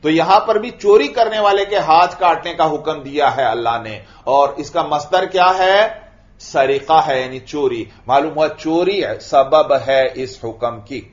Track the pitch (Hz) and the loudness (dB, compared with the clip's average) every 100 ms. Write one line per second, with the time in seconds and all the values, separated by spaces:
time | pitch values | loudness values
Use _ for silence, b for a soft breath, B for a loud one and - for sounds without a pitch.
0 | 151 160 165 196 214 214 240 - 202 208 | 0 0 4 4 4 -2 -2 -4 4 4
1 | 285 240 220 214 202 196 196 202 151 160 | 4 0 0 2 0 0 0 -2 2 4
2 | 175 - 180 160 175 165 160 147 147 143 | 4 2 0 0 -4 -2 0 0 -6 -8
3 | 135 143 156 123 127 117 117 117 110 104 | -6 0 0 0 -2 -2 -2 -4 -6 -14
4 | b b - 139 139 - 143 175 151 147 | b b -2 2 2 -2 -6 -4 -2 -4
5 | - 185 185 185 180 185 185 196 220 - | -2 -2 0 2 2 4 2 4 2 -2
6 | - _ _ _ - 151 135 139 135 160 | -20 _ _ _ -6 -2 0 0 2 0
7 | 151 131 127 131 110 151 135 120 104 b | 2 -4 -4 -10 -10 -4 -2 -4 -10 b
8 | - 131 156 147 156 151 160 165 180 196 | 0 0 0 -2 -4 -2 -4 -2 0 -2
9 | 127 113 - 143 135 156 135 139 120 135 | -4 -8 0 0 4 2 2 0 0 0
10 | 131 - 127 - 113 107 117 110 110 131 | 0 -4 -12 -10 -12 -6 -8 -8 -12 -14
11 | - | -14